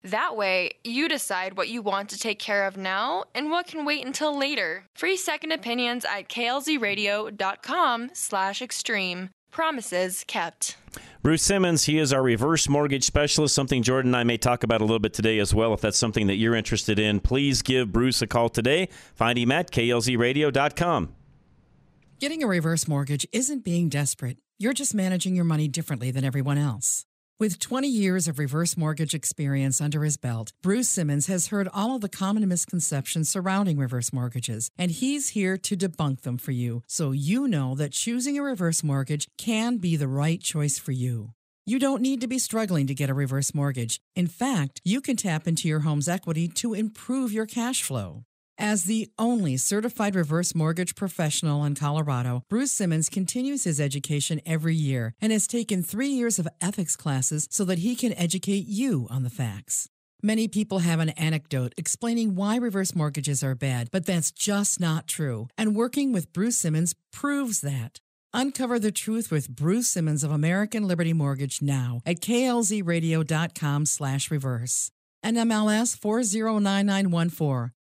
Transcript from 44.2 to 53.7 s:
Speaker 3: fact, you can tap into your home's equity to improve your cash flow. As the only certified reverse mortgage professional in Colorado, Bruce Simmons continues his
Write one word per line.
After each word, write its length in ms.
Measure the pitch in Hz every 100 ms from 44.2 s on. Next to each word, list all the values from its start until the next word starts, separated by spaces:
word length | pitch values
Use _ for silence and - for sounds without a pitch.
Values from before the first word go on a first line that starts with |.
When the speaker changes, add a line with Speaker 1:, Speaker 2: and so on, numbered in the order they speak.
| 175
Speaker 3:
fact, 520 | - 254 226 139 - 180
you 160 | 240
can 160 | 285 240
tap 280 | 196 156 170
into 220 | 160 165
your 140 | 151
home's 260 | 151 147 143
equity 400 | 185 - 160 170
to 260 | - 240
improve 600 | 208 220 - - 262 247
your 120 | 214 220
cash 380 | 240 233 262
flow. 400 | - 127 90 80 - _ _ -
As 280 | 208 214 170
the 240 | 220 214 -
only 380 | 226 240 175 131
certified 580 | - 202 226 - 208 190
reverse 400 | 151 165 175 165
mortgage 400 | 156 165 180 -
professional 680 | 190 - 156 - 160 147 147
in 100 | 143
Colorado, 680 | 147 151 147 127 123 123 -
Bruce 220 | 214 277
Simmons 380 | - 185 160 160
continues 560 | - 185 247 262 285
his 160 | 180